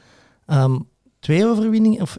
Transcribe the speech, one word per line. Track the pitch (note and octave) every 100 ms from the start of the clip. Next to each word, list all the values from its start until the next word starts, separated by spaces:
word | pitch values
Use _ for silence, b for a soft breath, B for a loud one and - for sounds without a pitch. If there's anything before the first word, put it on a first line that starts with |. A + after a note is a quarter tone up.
| b b b b -
Ehm, | D3 C3 B2+ - _ _ _ -
twee | D#3 A3
overwinningen, | A3 A3 A3 A3 A3
of | F3+